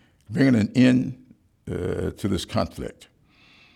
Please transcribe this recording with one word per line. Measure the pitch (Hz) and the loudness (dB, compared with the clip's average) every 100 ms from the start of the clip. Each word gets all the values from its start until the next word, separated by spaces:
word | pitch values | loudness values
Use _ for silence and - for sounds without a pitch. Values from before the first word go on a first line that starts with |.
| _ _ - | _ _ -10
bringing | 110 135 117 | 2 4 4
an | 98 131 | 2 4
end, | 127 127 - - - _ _ _ - | 4 4 0 -10 -20 _ _ _ -10
uh, | 87 92 92 90 | -6 -6 -4 -6
to | - 104 | -6 -4
this | 92 - | -4 -4
conflict | 117 98 - 113 - - _ _ _ _ _ _ | -6 -6 -8 -12 -12 -20 _ _ _ _ _ _